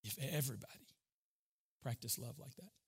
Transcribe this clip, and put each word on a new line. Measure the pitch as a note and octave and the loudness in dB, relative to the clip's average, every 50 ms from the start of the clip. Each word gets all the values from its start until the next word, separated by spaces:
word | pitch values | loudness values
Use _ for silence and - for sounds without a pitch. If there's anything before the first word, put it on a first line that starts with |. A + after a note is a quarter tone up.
| - | -2
if | - - - | -2 0 0
everybody | C#3 B2+ D#3+ D3+ C#3 C3+ A2+ G2+ - - - - - - - _ _ _ _ _ _ _ _ _ _ _ _ _ _ _ _ _ | 2 4 6 6 4 4 2 -2 -4 -8 -12 -16 -16 -20 -20 _ _ _ _ _ _ _ _ _ _ _ _ _ _ _ _ _
practiced | - C3 A#2 - - A2+ - - | 0 0 0 0 2 0 2 2
love | - A#2+ - D3+ | 2 -4 -6 -8
like | D3 C3+ - | -10 -10 -12
that? | - F3+ G3+ _ - _ | -12 -14 -14 _ -20 _